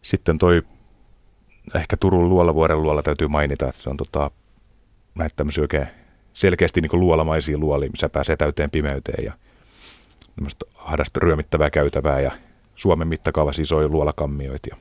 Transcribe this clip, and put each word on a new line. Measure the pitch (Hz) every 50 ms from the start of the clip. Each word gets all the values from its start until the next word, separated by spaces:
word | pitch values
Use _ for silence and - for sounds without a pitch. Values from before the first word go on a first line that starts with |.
Sitten | - - - - _ - 82
toi | 78 95 87 87 85 - - - - _ _ _ _ _ _ - _ _ _ _ _ _ _ _ _ - - -
ehkä | 82 80 - -
Turun | - - 95 92 90 87 87
Luolavuoren | 92 90 87 85 78 78 80 80 80 78 78
luola | 78 76 76 73
täytyy | 78 76 - 78
mainita, | 73 73 76 73 69 - - 69
että | 65 - -
se | - 71
on, | 69
tota, | 69 67 - - 71 71 71 - _ _ _ _ _ _ _ _ _ _ _ _ _ _ _ _
näitä | - 80 80 _
tämmöisiä | - 73 73 71 73
oikein | 76 71 - 73 69 - - - - _ _ _ _ _ _
selkeästi | - - 98 90 - 90 82 - -
niinku | 80 78 -
luolamaisia | 87 92 87 80 80 80 80 80 80 76 80 73
luolia, | 76 78 76 71 71 71 67
missä | - - 82 76
pääsee | - 71 69 - 78
täyteen | 73 76 76 - - 76 73
pimeyteen | - 78 73 71 69 69 - - - - -
ja | - - _ _ _ _ _ _ _ _ - - - - _ _ _ _ _ - _ _
tämmöistä | - 71 69 - _ - - _
ahdasta | - - - 78 - - - _ -
ryömittävää | 85 87 80 76 69 - - 78 76 73
käytävää | - 76 71 71 - 71 69 78 69 67
ja | 69 65 - - - - _ _ _ _ _
Suomen | - - 98 85 82 80
mittakaavassa | 80 82 - _ 80 - 80 76 73 69 78
isoja | 78 - 82 76 76
luolakammioita | 73 78 80 73 76 73 - 76 71 71 69 69 67 65 69 - -
ja | - -